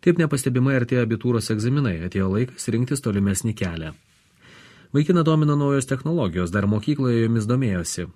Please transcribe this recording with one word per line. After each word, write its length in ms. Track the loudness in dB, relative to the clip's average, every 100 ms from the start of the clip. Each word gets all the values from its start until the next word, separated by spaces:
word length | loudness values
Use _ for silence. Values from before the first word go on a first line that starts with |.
Taip 160 | 4 4
nepastebimai 560 | 2 0 0 2 2 2
artėjo 260 | 0 0 0
abitūros 440 | 0 0 0 0
egzaminai, 440 | -2 0 0 0 -2 -4
atėjo 240 | -2 0
laikas 360 | 0 -2 -6 -4
rinktis 320 | -2 -2 -2
tolimesnį 500 | -2 0 0 0 -2 -4
kelią. 320 | -6 -6 -10 -12 _ _ _ _ -20 -20 -20 -20 -4
Vaikiną 320 | -2 2 4
domino 320 | 4 4 4
naujos 320 | 2 2 0 0
technologijos, 640 | -4 -2 -2 -2 -2 -2
dar 160 | 0 0
mokykloje 560 | 0 -2 -2 0 2
jomis 240 | 2 0 0
domėjosi. 600 | 0 0 -2 -4 -8 -10